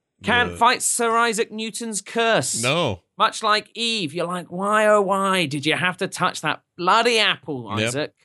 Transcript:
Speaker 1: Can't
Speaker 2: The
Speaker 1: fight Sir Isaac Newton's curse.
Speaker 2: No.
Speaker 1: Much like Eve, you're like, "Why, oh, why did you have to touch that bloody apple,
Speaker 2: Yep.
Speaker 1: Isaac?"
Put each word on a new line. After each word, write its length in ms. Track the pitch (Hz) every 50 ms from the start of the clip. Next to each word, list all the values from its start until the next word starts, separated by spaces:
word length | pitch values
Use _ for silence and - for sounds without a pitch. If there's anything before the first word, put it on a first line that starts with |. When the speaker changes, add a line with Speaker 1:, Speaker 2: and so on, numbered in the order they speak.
| _ _ _ _ -
Speaker 1:
Can't 300 | - 233 240 247 190 -
Speaker 2:
The 40 |
Speaker 1:
fight 260 | 175 233 240 254 - -
Sir 340 | - - - 233 233 226
Isaac 340 | 233 233 233 220 202 226 - 214
Newton's 480 | 214 220 220 - - 233 226 214 185
curse. 640 | - - - 226 233 226 220 170 131 - - 113 113
Speaker 2:
No. 380 | 127 147 170 170 123 95 87 - _ _
Speaker 1:
Much 260 | - 208 220 - - 220
like 240 | 214 208 214 208 - _
Eve, 380 | 208 233 233 226 220 180 143 139
you're 140 | 175 165
like, 200 | 170 180 180 165 -
"Why, 360 | 175 180 196 202 214 214 214 214
oh, 120 | 214 214
why 460 | 202 185 196 196 196 196 190 185 175
did 180 | 135 139 147 135
you 80 | 156 151
have 200 | 135 165 185 175 -
to 100 | 196 185
touch 320 | - - 175 170 - -
that 220 | - 156 - - _ _ _
bloody 420 | - 170 185 202 226 233 240 233 220
apple, 540 | 208 190 165 - - - 147 127 117 101 107 104
Speaker 2:
Yep. 100 | 110 117
Speaker 1:
Isaac?" 260 | 123 139 151 - - _